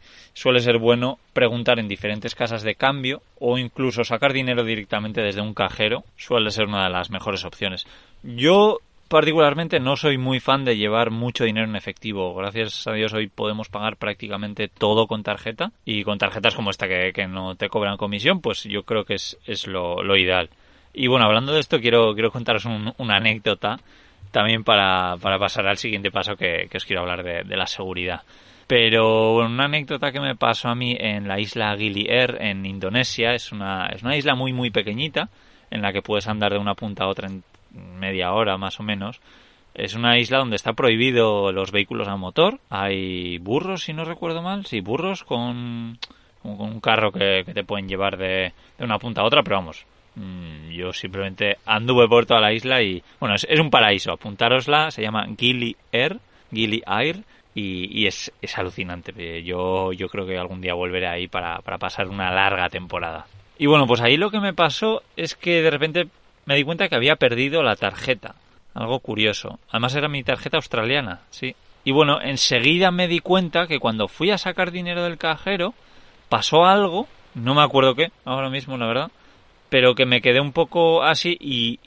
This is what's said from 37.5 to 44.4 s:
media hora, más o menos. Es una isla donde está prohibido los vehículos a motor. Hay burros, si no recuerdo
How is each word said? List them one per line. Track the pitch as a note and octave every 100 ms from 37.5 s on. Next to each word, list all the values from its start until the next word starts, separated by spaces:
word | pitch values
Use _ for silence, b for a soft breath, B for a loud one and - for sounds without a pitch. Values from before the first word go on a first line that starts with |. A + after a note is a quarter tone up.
| _ _ F#2 F#2 F2+
media | F#2+ F#2+ F2+
hora, | G#2 G#2+ F#2+
más | F#2+ -
o |
menos. | G#2+ G2+ G2+ - b b b b b -
Es | G2
una | A2+ A#2+ A#2+
isla | A#2 C3
donde | B2+ G2+
está | -
prohibido | A2+ C3 A2+ B2+ A#2+ A2 G#2 G2
los | F#2+ F#2+
vehículos | G2+ G2 A#2 G2+
a | G2
motor. | F#2 D#3 F#3 C4+ _
Hay | G2 G2 F#2+ F#2 F2+ F2+ F2
burros, | F#2 C#3 F#3 F3+
si | -
no | D#3
recuerdo | E3 E3+ E3+ E3